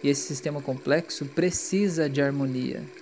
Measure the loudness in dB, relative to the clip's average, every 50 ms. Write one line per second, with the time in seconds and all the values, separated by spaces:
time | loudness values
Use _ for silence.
0 | 4 2 2 2 0 -4 -6 -4 -4 -4 -4 -4 -4 -4 -6 -4 2 2 2 2
1 | 2 -2 -6 -6 -6 -4 -2 0 0 2 0 0 -2 0 2 2 2 2 2 2
2 | 0 2 2 2 2 2 2 2 0 0 0 -2 -2 -4 -4 -6 -8 -10 -14 -18